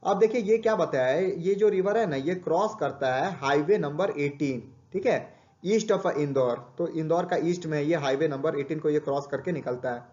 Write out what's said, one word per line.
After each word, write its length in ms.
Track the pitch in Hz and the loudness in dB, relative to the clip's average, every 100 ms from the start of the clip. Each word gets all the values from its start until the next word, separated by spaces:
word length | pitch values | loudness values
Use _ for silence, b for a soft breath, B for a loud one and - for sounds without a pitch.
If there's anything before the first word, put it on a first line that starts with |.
| - | 0
अब 140 | 196 | 2
देखिए 220 | 214 247 | 4 2
ये 160 | 196 220 | 2 2
क्या 180 | 220 214 | 2 2
बताया 320 | 165 139 127 | 0 2 2
है, 320 | 143 185 180 | 2 0 -2
ये 160 | 170 196 | -2 2
जो 140 | 208 | 4
river 280 | 196 190 214 | 4 2 2
है 80 | 214 | 0
ना, 100 | 139 | 0
ये 200 | 139 180 | -2 -4
क्रॉस 360 | - 160 208 - | 0 2 0 0
करता 360 | 147 - 135 127 | -4 -2 -2 0
है 240 | 170 160 | -2 -2
highway 380 | 135 143 151 214 | 0 2 4 2
number 320 | 151 147 190 | 2 0 -2
eighteen, 640 | 143 143 139 147 127 - - _ | 0 -2 -2 -2 -2 -8 -20 _
ठीक 120 | 185 247 | -4 0
है, 280 | 151 - B B B 170 | 0 -2 B B B 0
east 260 | 220 214 | 0 2
of 200 | 190 180 | 0 0
Indore। 640 | 147 147 139 123 120 - - | -2 0 2 0 0 -8 -6
तो 100 | 170 | -4
Indore 380 | 165 156 165 175 | -2 0 0 0
का 100 | 175 | 0
ईस्ट 300 | 165 175 170 | 0 -2 -2
में 160 | 151 | -2
ये 140 | 143 165 | 0 0
highway 320 | 143 135 156 | 0 0 0
number 320 | 135 151 151 | 0 -2 -2
eighteen 200 | 135 156 | -4 -2
को 100 | 151 | 0
ये 100 | 151 | 0
cross 280 | 147 139 139 | 0 -4 -2
करके 240 | 135 131 | -6 -4
निकलता 400 | 139 131 123 131 | -4 -4 -4 -4
है, 80 | 120 - | -6 -10